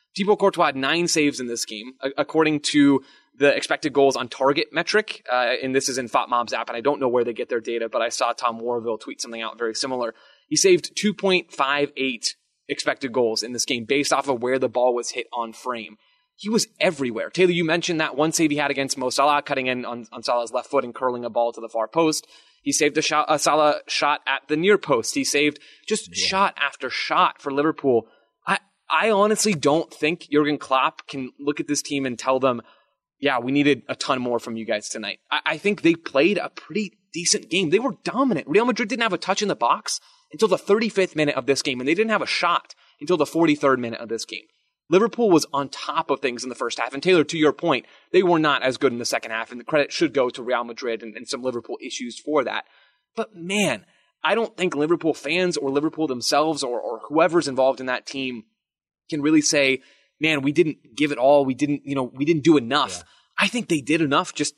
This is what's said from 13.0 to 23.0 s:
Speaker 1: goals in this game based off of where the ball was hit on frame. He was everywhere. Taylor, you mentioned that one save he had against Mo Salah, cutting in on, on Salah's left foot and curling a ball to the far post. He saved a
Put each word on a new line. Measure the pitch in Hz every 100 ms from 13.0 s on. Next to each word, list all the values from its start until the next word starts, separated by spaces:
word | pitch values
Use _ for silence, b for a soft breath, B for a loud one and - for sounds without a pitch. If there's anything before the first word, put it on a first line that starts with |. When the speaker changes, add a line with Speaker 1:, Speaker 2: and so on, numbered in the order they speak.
| 131
Speaker 1:
goals | 123 117 110
in | 117
this | 120
game | - 123
based | 110 135 139
off | 135 139
of | 123
where | 123 131
the | 127
ball | 123 127
was | 120 117
hit | 123 117
on | 123 113
frame. | 110 127 117 95 107 _ _ _ -
He | 202
was | 226 - -
everywhere. | 180 147 127 107 82
Taylor, | - 185
you | 175
mentioned | 160 170 160 160
that | 156 131
one | 160
save | 156 156
he | 147
had | 143
against | 135 135 -
Mo | 127
Salah, | 127 147 147
cutting | - 139 127
in | 127
on, | 117 120 110
on | 123
Salah's | 117 120 117
left | 123 -
foot | 139
and | 123
curling | 113 127 123
a | 120
ball | 113 120
to | 120
the | 113
far | 117 110
post. | 160 160 151 - b b b
He | 143
saved | 139 147
a | 143